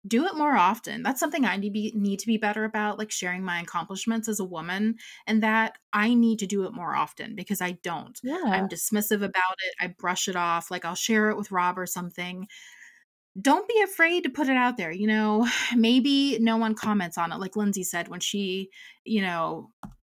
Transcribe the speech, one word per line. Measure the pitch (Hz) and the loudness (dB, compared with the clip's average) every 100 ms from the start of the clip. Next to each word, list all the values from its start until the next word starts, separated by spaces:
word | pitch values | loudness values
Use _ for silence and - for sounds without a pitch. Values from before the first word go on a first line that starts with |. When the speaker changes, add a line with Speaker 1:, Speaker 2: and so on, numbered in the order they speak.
| 196 | 2
Speaker 1:
Do | 226 349 | 2 2
it | 311 | 2
more | 294 240 | 2 4
often. | 180 226 - 156 | 4 2 -6 -4
That's | 196 269 | -2 0
something | 311 330 220 | -2 2 0
I | 190 | 0
need | 202 | -4
be, | 208 214 220 | -4 -4 -2
need | 202 196 | -2 -2
to | 226 | 0
be | 220 | 0
better | 214 208 220 | 0 0 -2
about, | 220 208 208 | 0 -2 -2
like, | 214 | -6
sharing | - 185 180 | -4 -4 -4
my | 190 175 | -4 -4
accomplishments | 170 175 165 190 226 226 226 | -4 -6 -6 -4 -2 -2 -2
as | 208 | -4
a | 185 | -4
woman, | 170 165 190 214 226 - - - | -6 -4 0 0 0 -10 -12 2
and | 220 | 4
that | 220 220 220 - _ | 4 4 2 -4 _
I | 208 214 240 | 0 4 6
need | 233 220 | 4 2
to | 190 | 0
do | 202 190 | 0 -2
it | |
more | 170 165 139 | -4 -4 -2
often | 151 - - 208 | -2 -6 -12 -10
because | 180 196 | -6 -4
I | 180 175 | -2 -4
don't. | 180 160 127 - | -8 -8 -10 -10
Speaker 2:
Yeah. | 247 339 285 | -6 -2 0
Speaker 1:
I'm | 185 196 | 0 0
dismissive | 165 - 214 208 208 | -4 0 0 2 0
about | 202 190 185 185 | 0 0 0 -2
it, | 185 - | -8 -6
I | 180 - | -6 -4
brush | 180 180 - | -4 -2 -2
it | 180 | -2
off, | 175 170 - | 0 0 -2
like, | 180 170 | -6 -6
I'll | 180 | -4
share | - 220 214 | 0 2 2
it | 165 | 0
with | 208 | -2
Rob | 185 180 185 | 0 0 -2
or | 180 | -6
something. | 180 175 - 180 180 202 - - - - _ _ _ _ 190 | -6 -8 -8 -10 -10 -14 -16 -20 -20 -20 _ _ _ _ -2
Don't | 269 311 415 | 2 2 4
be | 453 | 2
afraid | 392 - 330 349 | 2 4 2 2
to | 330 | -2
put | 262 269 | -2 2
it | 262 | 4
out | 247 247 | 2 0
there, | 170 | -6
you | 180 208 | -2 0
know? | 220 214 214 240 - | 2 4 2 2 0
<sighs> | - 247 | 0 4
Maybe | 226 254 262 277 277 226 | 6 6 4 2 2 2
no | 226 226 | 2 4
one | 220 214 | 0 0
comments | 220 208 175 180 | 0 0 0 -4
on | 170 | -4
it, | 160 | -4
like | 190 208 | -6 0
Lindsay | 202 196 | 0 0
said | 180 175 170 | -4 -4 -6
when | 175 | -6
she, | - 202 196 190 190 - - - - | -4 -2 -2 -4 -6 -14 -20 -18 -2
you | 220 | 0
know, | 190 170 160 160 - _ - - _ | 0 -2 -4 -6 -12 _ -20 -20 _